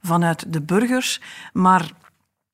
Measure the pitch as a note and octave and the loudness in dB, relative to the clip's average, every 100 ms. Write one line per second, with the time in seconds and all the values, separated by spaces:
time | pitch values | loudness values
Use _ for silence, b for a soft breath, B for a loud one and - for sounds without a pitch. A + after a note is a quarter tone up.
0 | E3+ E3+ E3+ D#3+ - D#3+ D#3 G3 B3 B3+ | -2 2 2 0 -4 -6 0 0 2 0
1 | - - B B B - F#3 F#3 - - | -2 -6 B B B 2 4 4 0 -12
2 | _ _ _ _ _ | _ _ _ _ _